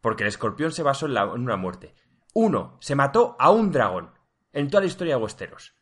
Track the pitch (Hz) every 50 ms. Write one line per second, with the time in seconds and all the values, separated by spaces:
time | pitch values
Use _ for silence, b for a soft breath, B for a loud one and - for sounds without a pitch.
0 | - 113 113 - 104 104 98 - - 107 95 - 151 160 156 - 156 143 139 -
1 | 160 147 131 110 101 101 85 120 123 127 107 95 92 90 90 - - - _ _
2 | _ _ _ _ _ _ _ 220 226 214 156 107 87 - - _ - - 139 143
3 | 139 135 - 220 240 - - - 131 156 202 226 220 196 151 135 113 98 92 90
4 | 82 - _ _ _ _ _ _ _ _ _ 143 143 139 170 202 196 180 - -
5 | 180 165 143 123 110 104 - - 98 80 - - - - _ _